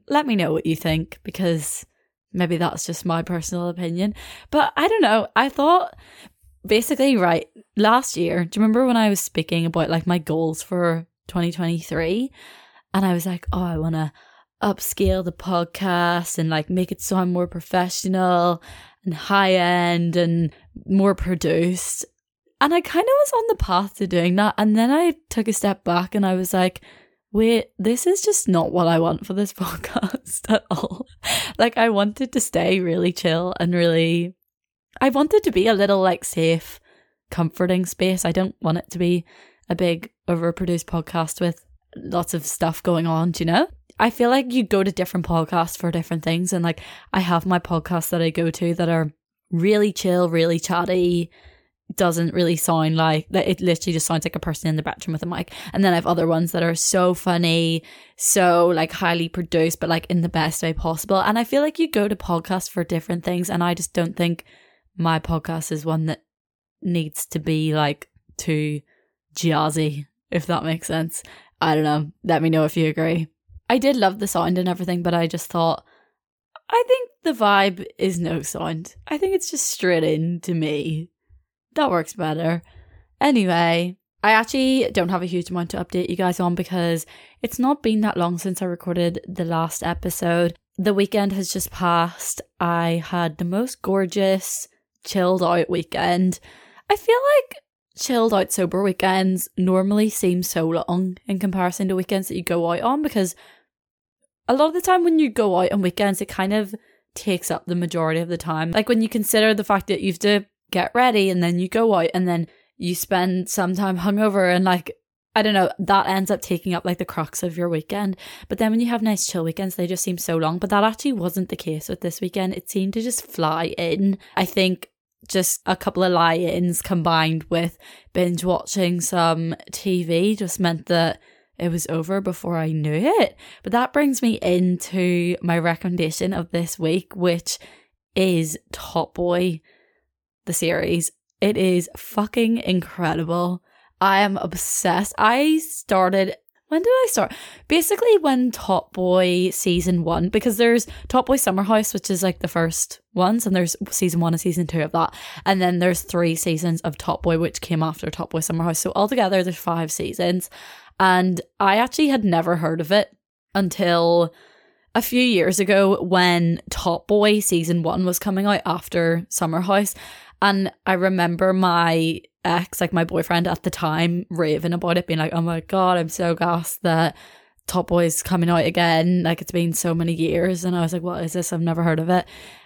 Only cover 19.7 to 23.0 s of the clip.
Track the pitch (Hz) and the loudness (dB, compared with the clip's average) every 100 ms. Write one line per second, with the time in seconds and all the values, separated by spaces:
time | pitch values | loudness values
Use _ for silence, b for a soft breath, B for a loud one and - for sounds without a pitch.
19.7 | 175 175 170 170 170 170 170 160 - b | 2 2 2 0 2 2 2 0 -4 b
20.7 | - - 190 196 196 180 180 160 165 170 | -12 0 4 4 2 0 0 2 2 2
21.7 | 185 - - - _ _ _ _ - 294 | 0 -6 -8 -10 _ _ _ _ 0 2
22.7 | 349 - 320 | 2 0 0